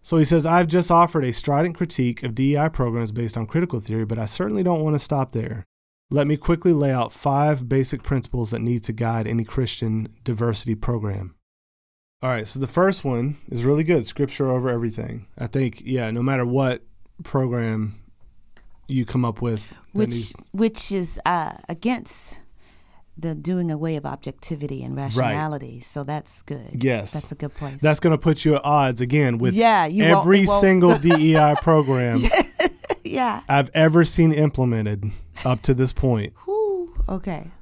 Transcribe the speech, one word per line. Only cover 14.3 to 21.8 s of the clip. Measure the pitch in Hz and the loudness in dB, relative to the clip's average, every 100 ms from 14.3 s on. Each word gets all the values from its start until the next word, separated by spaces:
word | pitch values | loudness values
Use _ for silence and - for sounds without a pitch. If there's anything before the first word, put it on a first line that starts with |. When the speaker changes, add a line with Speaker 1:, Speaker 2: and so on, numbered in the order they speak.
| - 135 | -2 0
Speaker 1:
over | 127 127 | 0 0
everything. | 120 113 110 110 113 104 - | -2 -2 -6 -10 -10 -14 -12
I | 117 | -6
think, | 135 127 - | -2 -2 -4
yeah, | - 127 113 | -6 -4 -4
no | 113 | -2
matter | 127 135 120 | -2 0 0
what | 131 131 127 - - - - | 0 0 -2 -10 -20 -20 -20
program | - 135 127 120 113 110 107 107 - - - - - - - - - | -6 -2 -2 -2 -2 -2 -6 -8 -20 -20 -20 -20 -20 -20 -20 -20 -6
you | 131 117 | -4 -2
come | 131 120 | -2 -2
up | 107 | -2
with | 120 110 - | -4 -6 -8
that | - - | -20 -8
Speaker 2:
Which, | 196 214 | -2 -2
Speaker 1:
needs | 120 104 - - | -2 -6 -10 -12
Speaker 2:
which | 196 226 220 - | -2 -2 0 -4
is, | 196 175 - - | -4 -4 -4 -2
uh, | 175 156 - - | -2 -4 -10 -12
against | 165 | -6